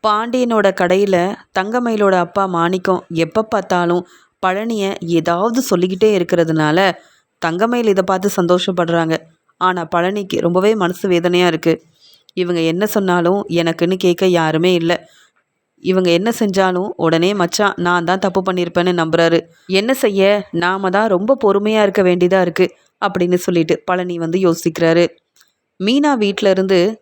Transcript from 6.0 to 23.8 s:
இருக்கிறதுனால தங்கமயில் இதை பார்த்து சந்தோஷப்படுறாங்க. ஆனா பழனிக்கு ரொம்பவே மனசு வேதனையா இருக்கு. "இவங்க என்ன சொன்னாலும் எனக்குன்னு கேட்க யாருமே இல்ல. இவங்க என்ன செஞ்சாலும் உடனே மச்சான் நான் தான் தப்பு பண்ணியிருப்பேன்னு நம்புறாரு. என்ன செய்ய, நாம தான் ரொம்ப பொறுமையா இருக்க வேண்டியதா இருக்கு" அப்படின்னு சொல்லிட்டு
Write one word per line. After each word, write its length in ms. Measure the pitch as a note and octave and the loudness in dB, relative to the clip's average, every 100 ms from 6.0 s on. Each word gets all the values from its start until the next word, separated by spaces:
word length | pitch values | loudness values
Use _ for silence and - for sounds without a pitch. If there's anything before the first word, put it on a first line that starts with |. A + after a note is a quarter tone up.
| A3 G3+ | 2 2
இருக்கிறதுனால 600 | E3+ F3 D#3+ D#3+ D3+ D#3+ G3 F3 _ _ _ _ | 0 0 0 0 2 2 0 -2 _ _ _ _
தங்கமயில் 440 | E3 E3+ A3+ A#3+ A3+ | -6 -2 -2 0 0
இதை 180 | F#3+ F#3 | 0 0
பார்த்து 240 | F#3 G3 G3 | -2 -2 -2
சந்தோஷப்படுறாங்க. 800 | F3 F3+ F#3+ F3+ E3+ E3+ D#3+ D#3+ - _ _ _ | 0 0 0 -2 -2 0 0 -4 -6 _ _ _
ஆனா 240 | F#3 F#3 | -2 -2
பழனிக்கு 560 | D#3+ F3 F3 G#3 G3 - | -2 -2 -2 -4 -4 -2
ரொம்பவே 340 | E3+ F3+ G3+ | 0 2 2
மனசு 340 | A3 F3 F3+ G3+ | 0 -2 -2 0
வேதனையா 380 | F3 F3 F3+ F3+ | 0 2 2 2
இருக்கு. 280 | D#3+ E3 D#3+ _ _ _ _ _ | 0 -2 -2 _ _ _ _ _
"இவங்க 260 | - F3 F3 | -6 -4 -2
என்ன 260 | E3 E3+ G#3 | -2 -2 -2
சொன்னாலும் 540 | G#3+ F#3+ F3 E3+ G3+ - | -2 0 0 2 0 -2
எனக்குன்னு 460 | E3 E3+ E3 E3+ | -2 -2 0 -2
கேட்க 320 | F#3 F#3 F3 F#3+ | 0 0 2 2
யாருமே 480 | E3+ D#3+ D#3 F3+ | 2 0 0 2
இல்ல. 180 | F3+ E3 F3 - _ _ _ _ _ _ _ | 2 0 -2 -6 _ _ _ _ _ _ _
இவங்க 280 | - F#3 F3+ | -2 0 2
என்ன 200 | E3+ G#3+ A3+ | 2 0 -2
செஞ்சாலும் 520 | G#3+ F#3+ F#3 F3+ G3 - | -2 0 0 0 -4 -2
உடனே 380 | E3 D#3+ F3 | 0 2 0
மச்சான் 380 | G#3 F3 - G3+ - | 0 -2 0 -2 -2
நான் 280 | F3 F3 | 0 0
தான் 140 | E3+ F#3+ | 0 -2
தப்பு 240 | F#3+ F#3+ | 0 -2
பண்ணியிருப்பேன்னு 520 | F#3 F#3 F3 F3 F3 | -2 -4 -2 0 0
நம்புறாரு. 460 | F3 D#3+ E3 E3 E3 - _ - | 0 0 2 2 2 -2 _ -4
என்ன 280 | F#3+ A3 | -2 0
செய்ய, 500 | C4 A3 G3 G3 G#3 G3 | 0 0 2 2 2 -2
நாம 400 | E3 F3 F#3+ G3 | -4 -2 -2 -2
தான் 180 | F#3+ A3 | 0 0
ரொம்ப 280 | F3+ G#3+ C4+ | 0 0 2
பொறுமையா 420 | G#3+ G3 G#3 G#3+ | 2 2 0 2
இருக்க 200 | G3+ G3 | 2 2
வேண்டியதா 380 | F#3 F3+ F3+ F#3+ | 2 2 2 2
இருக்கு" 280 | F3 E3 F3+ - _ _ | 0 0 -2 -2 _ _
அப்படின்னு 320 | G3+ F#3 F3+ | -4 -2 0
சொல்லிட்டு 480 | F3+ F3+ F3 D#3+ - | 0 0 0 0 -2